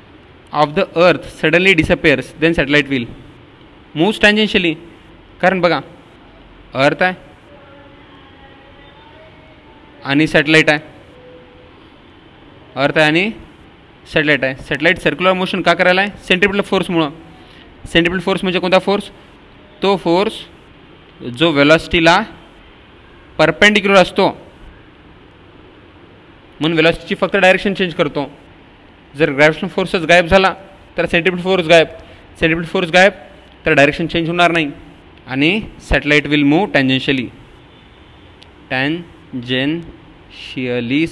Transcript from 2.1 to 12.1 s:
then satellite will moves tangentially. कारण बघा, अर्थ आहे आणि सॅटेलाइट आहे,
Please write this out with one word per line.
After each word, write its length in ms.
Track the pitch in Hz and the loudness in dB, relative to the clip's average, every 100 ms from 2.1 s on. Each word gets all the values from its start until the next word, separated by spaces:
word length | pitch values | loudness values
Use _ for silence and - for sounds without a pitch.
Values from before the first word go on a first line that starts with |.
| 131 - - | 0 -4 -2
then 140 | 160 | -2
satellite 360 | 170 139 147 135 | 0 0 0 0
will 180 | 135 110 - - - - - - - - 147 | -4 -6 -14 -20 -20 -20 -20 -20 -20 -12 -2
moves 240 | 190 226 | -2 2
tangentially. 560 | 208 208 214 202 170 156 - - - - - - | 2 2 0 -2 -4 -6 -14 -20 -20 -20 -20 -2
कारण 200 | 180 190 | -2 0
बघा, 180 | 170 143 - - - - - - - - - 127 143 | 0 -2 -6 -20 -20 -20 -20 -20 -20 -20 -12 0 0
अर्थ 180 | - | 2
आहे 120 | 185 180 - - - - - - - - - - - - - - - - - - - 640 640 - - - - - - - 135 | -2 -4 -16 -20 -20 -20 -20 -20 -20 -20 -20 -20 -20 -20 -20 -20 -20 -20 -20 -20 -20 -20 -20 -20 -20 -20 -20 -20 -20 -16 -4
आणि 220 | 139 156 | 0 2
सॅटेलाइट 420 | 165 147 160 156 | 2 4 4 4
आहे, 100 | 147 - - - - - - - - - - - - - | 0 -4 -20 -20 -20 -20 -20 -20 -20 -20 -20 -20 -20 -20